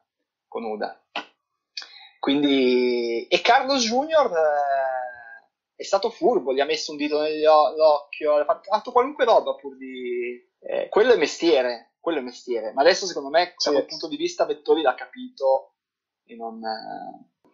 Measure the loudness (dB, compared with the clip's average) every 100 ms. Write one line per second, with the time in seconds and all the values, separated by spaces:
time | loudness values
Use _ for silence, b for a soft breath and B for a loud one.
0 | _ _ _ _ _ -10 -8 -6 -8 -10
1 | _ -14 -14 _ _ _ _ -18 B B
2 | B B -2 0 2 2 4 2 2 0
3 | -2 -4 -2 0 4 4 2 -2 0 -2
4 | 0 2 2 2 2 2 0 -2 -2 -4
5 | -8 -12 -20 -20 _ _ _ -16 -2 -2
6 | -2 0 0 2 0 -2 0 -2 -6 -6
7 | -2 0 0 2 4 6 4 4 4 4
8 | -2 -4 0 2 2 -2 -2 -4 0 0
9 | 0 0 4 4 2 -4 -10 -14 -14 -8
10 | -6 -4 -6 -8 _ _ -6 -4 0 2
11 | 4 4 2 0 2 2 2 -4 -12 _
12 | -6 -4 -6 -10 -8 -6 -4 2 2 2
13 | -2 -8 -2 0 0 -2 -2 0 -2 -6
14 | -10 -6 -4 -2 -4 -2 0 2 2 -2
15 | -6 -16 -16 -2 0 0 -2 _ _ _
16 | _ _ -20 -14 -14 -10 -10 -10 -10 -12
17 | -14 -18 _ _ _